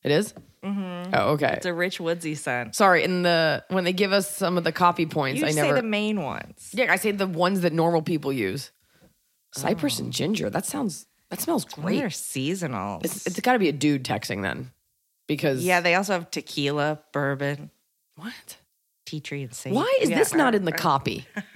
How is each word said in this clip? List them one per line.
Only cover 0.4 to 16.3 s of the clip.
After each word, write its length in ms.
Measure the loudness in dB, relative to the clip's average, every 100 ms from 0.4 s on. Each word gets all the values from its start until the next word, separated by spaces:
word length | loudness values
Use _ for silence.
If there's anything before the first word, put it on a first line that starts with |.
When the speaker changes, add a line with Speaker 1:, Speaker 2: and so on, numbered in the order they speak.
| -20 _
Speaker 2:
Mm-hmm. 500 | -8 -6 -6 -8 -2
Speaker 1:
Oh, 140 | 0 2
okay. 220 | 2 0 0
Speaker 2:
It's 100 | -4
a 80 |
rich 260 | -2 -2 -2
woodsy 340 | -4 -4 -4
scent. 400 | -6 -4 -4 -4
Speaker 1:
Sorry, 300 | 4 6 6
in 180 | 4 2
the, 420 | 4 4 4 0 -2
when 160 | 0
they 80 | 0
give 200 | 0 2
us 160 | 2 0
some 220 | -2 0 2
of 60 |
the 80 | 0
copy 340 | 4 2 4 0
points, 340 | 0 -2 0
Speaker 2:
You 60 | 0
Speaker 1:
I 40 |
Speaker 2:
say 120 | 2
Speaker 1:
never 120 | 4 2
Speaker 2:
the 60 |
main 400 | 2 -2 0 -2
ones. 480 | -4 -6 -10 -16 -10
Speaker 1:
Yeah, 200 | -2 2
I 40 | 2
say 160 | 2
the 140 | 0 -2
ones 340 | 2 2 4
that 100 | 2
normal 300 | 2 2 2
people 300 | 0 -2 0
use. 380 | 0 0 -2 -8 _ _ _ _ _ _ _ _
Cypress 460 | -4 -2 0 0 -2
Speaker 2:
Oh. 40 |
Speaker 1:
and 80 | -4
ginger. 360 | -2 -2 0 0
That 140 | -2 -4
sounds, 400 | -4 -4 -6 -16 _ _
that 100 | -8
smells 260 | -2 -2 -2 -6
Speaker 2:
Maybe 60 |
Speaker 1:
great. 160 | -2 0
Speaker 2:
they're 100 | 0
seasonal. 920 | -4 -8 -4 -2 -2 -4 -4 -4 -4
Speaker 1:
It's, 220 | -4 -4 -6
it's 140 | -2
gotta 180 | 2 4
be 100 | 2
a 40 |
dude 320 | 2 2 0
texting 380 | -2 -6 -4 -4
then. 280 | -4 -4 -10 _ _ _ _ _ -6
Because 340 | -2 0 0
Speaker 2:
Yeah, 160 | 2 2
they 140 | 4 2
also 160 | 2
have 160 | -2 -2